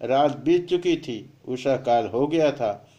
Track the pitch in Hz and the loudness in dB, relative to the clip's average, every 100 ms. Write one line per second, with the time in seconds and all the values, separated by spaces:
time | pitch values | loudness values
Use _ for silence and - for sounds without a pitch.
0 | 117 135 147 131 139 175 175 180 180 160 | 0 2 2 0 2 2 2 -2 0 -2
1 | - 110 - _ - 127 139 127 123 120 | -4 -10 -12 _ -10 -4 -2 0 2 0
2 | 107 117 147 165 151 131 110 101 - | 2 0 0 2 0 0 -4 -4 -12